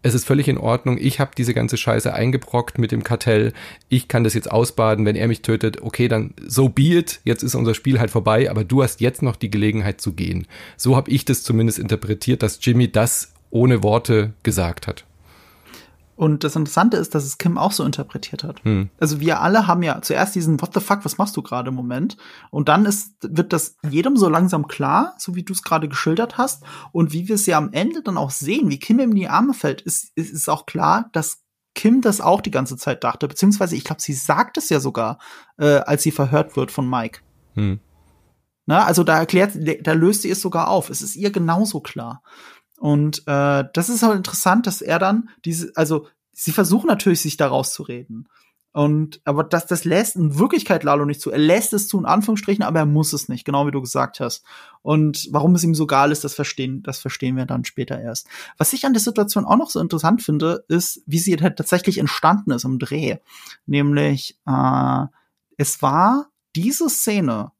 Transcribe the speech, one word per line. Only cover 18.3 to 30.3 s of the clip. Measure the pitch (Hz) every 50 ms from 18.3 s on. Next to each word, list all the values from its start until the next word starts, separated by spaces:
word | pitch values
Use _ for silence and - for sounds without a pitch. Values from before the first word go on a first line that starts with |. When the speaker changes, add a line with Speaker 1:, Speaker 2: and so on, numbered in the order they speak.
| - - -
Speaker 2:
hat. | 156 143 - -
Speaker 1:
Hm. | 110 107 95 98 95 _ _
Speaker 2:
Also | - 151 151 147
wir | 147 165 160 -
alle | - 165 196 220 208 170
haben | 170 175 170
ja | 160 135 -
zuerst | - - - - 190 202 -
diesen | 190 165 156 160 139
„What | - - -
the | 202
fuck, | 202 - 202 202 202
was | 147 - -
machst | 202 202 -
du | -
gerade?“ | - - 131 123 123 131
Moment. | 131 127 123 123 123 131 160 285 - _ - - - - - -
Und | - - 143 151
dann | 151 180 214
ist, | 208 202 - - - _ _
wird | - - 160 156 196 -
das | 180 160 - - _ _ - 151
jedem | 135 156 175 262 285
so | 247 196 175
langsam | 156 160 180 180 180 156 147 -
klar, | - - 147 139 147 185 269 359 - _
so | - - 180
wie | 180 180
du's | - 190 180
gerade | - - 170 160 160 151
geschildert | 135 - - 160 160 190 233 233 - -
hast. | 247 285 - - - - - - - - _
Und | 170 165 151
wie | 151 165 175 196
wir | 220
es | 202 202 -
ja | 170 151
am | 151 - 104
Ende | 143 190 269 339 339
dann | - 214 -
auch | - 143 135
sehen, | 135 - 139 139 202 285 294 170
wie | 139 139
Kim | - - 220 247
ihm | 269 240
in | 214 196
die | 185 -
Arme | 135 170 226 277 254
fällt, | - - 151 131 -
ist, | _ - - - - - _
ist, | - 165 -